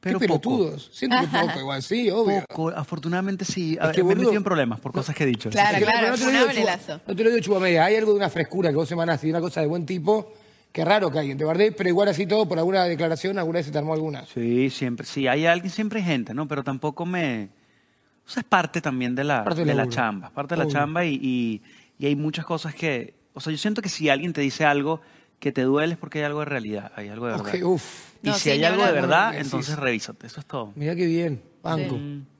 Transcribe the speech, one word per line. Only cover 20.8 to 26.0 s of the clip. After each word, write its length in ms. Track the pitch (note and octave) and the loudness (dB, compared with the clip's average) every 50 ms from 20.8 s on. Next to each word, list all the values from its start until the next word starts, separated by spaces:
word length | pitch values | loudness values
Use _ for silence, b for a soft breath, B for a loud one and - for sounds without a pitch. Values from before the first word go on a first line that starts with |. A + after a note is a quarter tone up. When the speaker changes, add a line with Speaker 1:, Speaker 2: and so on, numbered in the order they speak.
| D3 D3 D#3+ E3+ F3+ | 0 0 0 -2 0
Speaker 1:
y, 100 | E3 C#3+ C3+ | 0 -2 -2
y, 420 | - C3 B2+ B2 A#2+ A2+ A2 G2+ b b b b b b b _ | -2 -2 0 0 0 -2 -4 -6 b b b b b b b _
y 80 | C#3+ | -2
hay 80 | C#3+ D3 | 0 0
muchas 300 | C#3 D3+ D#3 D3+ F3 D#3 | 0 0 -4 -4 -4 -6
cosas 320 | - F3 D#3 - D#3+ C#3+ | -6 -6 -6 -6 -8 -8
que, 380 | - F3 D#3+ C#3 A#2+ A#2 - _ _ _ _ _ | -6 -4 -4 -2 -4 -6 -8 _ _ _ _ _
o 60 | - | -12
sea, 100 | - D#3 | -8 -6
yo 80 | D#3+ D3 | -6 -2
siento 240 | - G#3+ G#3+ A#3 | -2 -2 -2 -2
que 60 | G3+ F#3+ | -4 -6
si 200 | - - D#3 D3 | -6 -2 2 2
alguien 240 | C#3 C#3 D#3+ F3 | 2 2 0 -4
te 80 | D#3 D3+ | -2 -2
dice 220 | C#3+ C3+ B2 - D#3+ | -2 -2 0 2 2
algo 360 | D3 C#3+ C#3+ C#3 D3+ D#3+ D#3 b b b b b b b _ | 2 4 2 2 0 -2 -4 b b b b b b b _
que 120 | - C#3+ | -6 -4
te 100 | C3+ - | -2 0
duele 300 | B2+ C3 C3+ D3 D3+ E3 E3+ | 2 2 2 2 2 0 -2
es 40 | |
porque 220 | - | -6